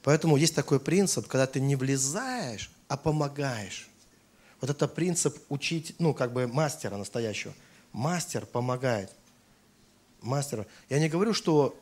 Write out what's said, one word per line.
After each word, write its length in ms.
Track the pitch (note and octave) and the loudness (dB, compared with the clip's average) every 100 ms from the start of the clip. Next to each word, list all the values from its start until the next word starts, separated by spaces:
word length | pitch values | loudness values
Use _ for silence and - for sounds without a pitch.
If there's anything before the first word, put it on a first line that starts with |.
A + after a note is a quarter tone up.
Поэтому 340 | C3+ D#3+ E3 C#3 | 2 4 6 6
есть 160 | D#3+ | 4
такой 260 | - - C3+ | 2 2 2
принцип, 480 | - F3+ F#3+ - G2+ | 2 2 2 0 -2
когда 200 | C3 C3 | 0 2
ты 120 | C#3 | 2
не 160 | C#3 C#3 | 0 2
влезаешь, 920 | C3 C#3 C3+ F3+ C4 B3+ D3 G2+ - - - | 0 0 0 -2 -4 -4 -6 -8 -12 -14 -8
а 100 | C#3 | -4
помогаешь. 920 | D#3+ D3+ C#3+ C#3 C#3 A#2 G2 - - - - _ _ _ - - | 0 0 0 -2 -4 -4 -8 -12 -16 -20 -20 _ _ _ -20 -8
Вот 100 | C3 | -4
это 180 | C#3+ C#3+ | 0 -2
принцип 520 | - F3 E3+ D3 - - | 0 -2 0 0 -2 -8
учить, 460 | C#3+ - E3 D3+ - | -6 -4 -4 -6 -2
ну, 160 | E3 | 0
как 200 | - B2 | 2 0
бы 120 | B2 B2 | -2 -2
мастера 520 | B2+ D3+ - G#2 G2+ | 0 0 -2 -6 -6
настоящего. 580 | G2 B2 A2+ G2 - - - - - | -6 -4 -4 -4 -8 -14 -20 -20 -14
Мастер 540 | - C#3+ F3+ - A#2 G2+ | -4 -2 -2 -4 -6 -4
помогает. 640 | B2 B2 B2 C3 A2 F#2+ - _ _ _ _ _ _ _ _ _ _ | -4 -2 0 0 0 -2 -12 _ _ _ _ _ _ _ _ _ _
Мастер. 460 | A2 C#3 C#3 A2 G2+ - - | -4 -2 -2 -6 -8 -12 -2
Я 100 | C#3 | 0
не 100 | D#3+ | 2
говорю, 240 | E3 A3 | 2 2
что 420 | G3+ - D3+ C3+ - | 0 4 4 4 0